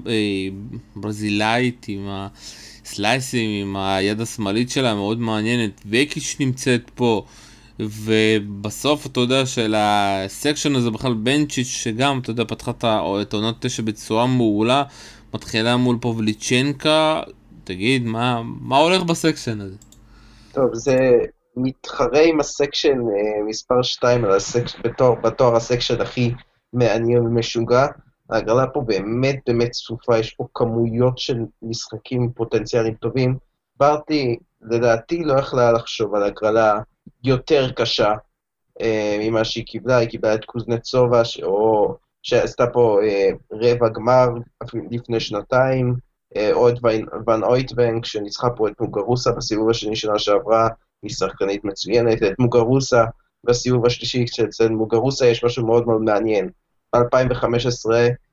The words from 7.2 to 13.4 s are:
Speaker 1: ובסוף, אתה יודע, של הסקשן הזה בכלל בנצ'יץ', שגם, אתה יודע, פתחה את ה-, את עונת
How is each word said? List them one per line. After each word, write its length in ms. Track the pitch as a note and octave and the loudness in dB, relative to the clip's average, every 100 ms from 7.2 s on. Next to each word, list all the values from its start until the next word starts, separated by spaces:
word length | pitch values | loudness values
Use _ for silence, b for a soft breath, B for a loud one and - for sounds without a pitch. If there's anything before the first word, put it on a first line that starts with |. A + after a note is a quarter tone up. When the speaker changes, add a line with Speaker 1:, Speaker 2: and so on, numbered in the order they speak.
| - B B B B B | -4 B B B B B
Speaker 1:
ובסוף, 1300 | G#2+ G#2+ G#2+ A2 A2 A2 G#2 G2+ G#2 - C3+ D3 C3 | -10 -6 0 2 4 2 -2 -8 -10 -4 -2 -2 -2
אתה 140 | B2+ | -2
יודע, 260 | B2 C3+ C3 | 0 0 0
של 280 | - A2 G#2+ | -2 0 2
הסקשן 1000 | G#2 G#2 G2+ F#2+ G2 - C#3+ D3 D3+ C3+ | 2 2 0 -2 -6 -4 -4 -2 0 0
הזה 140 | A#2 | 0
בכלל 240 | A2 C3 | -2 -4
בנצ'יץ', 520 | A2 A2+ C#3+ D3 - B2 | -2 0 0 0 -4 -4
שגם, 520 | - A#2+ A2 C#3 C3 | -6 -6 -2 -2 -2
אתה 80 | B2+ | -4
יודע, 140 | A#2 | -4
פתחה 260 | A2 A2+ - | -4 -6 -8
את 140 | A#2+ | -4
ה-, 180 | A#2 G#2+ E2 G2 | -2 0 0 -2
את 100 | G2+ | -2
עונת 220 | G#2 | -4